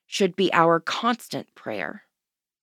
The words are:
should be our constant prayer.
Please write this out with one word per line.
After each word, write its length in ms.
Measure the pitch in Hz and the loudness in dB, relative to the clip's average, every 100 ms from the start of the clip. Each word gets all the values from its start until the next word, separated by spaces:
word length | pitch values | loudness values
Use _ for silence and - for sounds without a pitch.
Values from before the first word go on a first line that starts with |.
should 300 | - - 190 | -8 0 0
be 180 | 185 185 | 2 2
our 260 | 170 165 165 | 4 4 4
constant 760 | - - 240 240 - 139 - | 0 -4 -2 -4 -6 -10 -10
prayer. 500 | - - 104 76 208 _ _ _ _ _ _ | -14 -10 -6 -6 -10 _ _ _ _ _ _